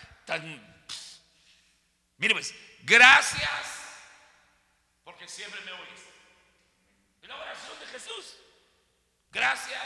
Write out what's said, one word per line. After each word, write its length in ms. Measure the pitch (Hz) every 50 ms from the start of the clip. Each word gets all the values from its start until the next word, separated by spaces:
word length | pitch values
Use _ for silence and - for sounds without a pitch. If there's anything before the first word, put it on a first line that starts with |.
| - - - - -
tan, 600 | - 165 160 156 160 156 127 104 - - - - - - - - - - - - _ _ _ _ - - - _ _ _ _ _ _ _ _ _ _ _ -
mire, 180 | 156 214 214
pues, 180 | 165 - - - - - - - - -
"Gracias 640 | - 202 233 247 254 269 294 285 - - - 294 294 285 285 - - - - - - - - - - - - - - - - _ _ _ _ _ _ _ _ _ _ _ _ _
porque 240 | 170 180 - 180 175
siempre 320 | - 185 202 208 196 196
me 100 | 196 185
oyes". 280 | 185 180 - - - - - - - - - - - _ _ _ _ _ _ _ _ _ _ _ _ _ _ _ _ _ 156
Es 40 | 202
la 80 | 262
oración 440 | 294 - - - - - - 220 -
de 80 | - -
Jesús. 480 | - 254 - - 453 427 - - - - - - - _ _ _ _ _ _ _ _ _ _ _ _ _ _ _
"Gracias". 500 | - 202 240 269 269 247 - 254 254 262 262